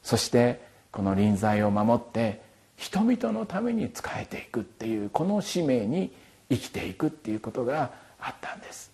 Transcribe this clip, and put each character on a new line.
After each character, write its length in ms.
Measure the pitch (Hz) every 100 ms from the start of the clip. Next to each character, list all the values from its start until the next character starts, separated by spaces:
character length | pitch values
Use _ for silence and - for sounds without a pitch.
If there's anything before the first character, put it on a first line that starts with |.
そ 140 | - 113
し 120 | -
て 320 | 123 120 120 - - _
こ 100 | -
の 140 | 98 95
臨 220 | 104 101
在 260 | 107 107
を 80 | 104
守 300 | 104 110 117
っ 80 | -
て 300 | 110 113 95 - _ _ -
人 260 | - 190
々 280 | 226 247 226
の 140 | 214 214
た 160 | 185
め 120 | 240
に 120 | 226 -
仕 160 | - - -
え 80 | -
て 120 | -
い 40 | -
く 100 | 117
っ 20 |
て 220 | 104 - 113
い 200 | 110 101
う、 40 |
こ 140 | -
の 180 | 175 208
使 200 | - 180
命 240 | 156 127 104
に 260 | 165 185 - - _ _
生 80 | 123
き 120 | -
て 180 | 101 92
い 60 |
く 140 | 95 156
っ 20 |
て 220 | 151 110
い 60 | 107
う 20 |
こ 120 | 113
と 120 | 131
が 280 | 120 151 135 - - -
あ 120 | -
っ 40 | -
た 120 | -
ん 60 | -
で 120 | -
す。 200 | - -